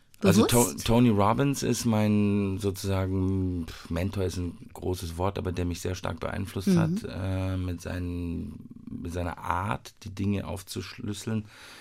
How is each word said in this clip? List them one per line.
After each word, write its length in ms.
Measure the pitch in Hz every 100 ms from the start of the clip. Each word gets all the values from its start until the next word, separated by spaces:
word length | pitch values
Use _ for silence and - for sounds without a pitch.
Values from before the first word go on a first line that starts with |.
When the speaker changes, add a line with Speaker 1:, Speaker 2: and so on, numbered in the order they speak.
| _ -
Speaker 1:
Also 240 | - 98 277
Speaker 2:
Bewusst? 320 | 120 117 69
Speaker 1:
To-, 60 |
Tony 260 | - 117 123
Robbins 520 | 101 101 120 143 135
ist 220 | - 120
mein 760 | 117 107 107 104 104 101 98 95
sozusagen 1080 | 101 92 98 95 92 95 92 95 92 90 80 - -
Mentor, 320 | 85 98 101
ist 140 | 92 92
ein 180 | 87 - -
großes 460 | - 90 92 87 82
Wort, 200 | 95 98
aber 140 | 92
der 140 | 90 90
mich 140 | 85
sehr 140 | 95 92
stark 240 | 92 -
beeinflusst 480 | - 95 95 - 196
Speaker 2:
Mhm. 100 | 175
Speaker 1:
hat, 260 | 160 196 -
äh, 500 | 92 95 92 95 92
mit 240 | 92 85
seinen, 840 | 87 90 87 87 87 85 85 - - - -
mit 240 | - 87
seiner 240 | 87 87 -
Art, 540 | 90 87 104 127 - -
die 100 | 101
Dinge 320 | 95 101 101 80
aufzuschlüsseln. 1000 | 87 - 120 - - 104 101 117 110 107 - - -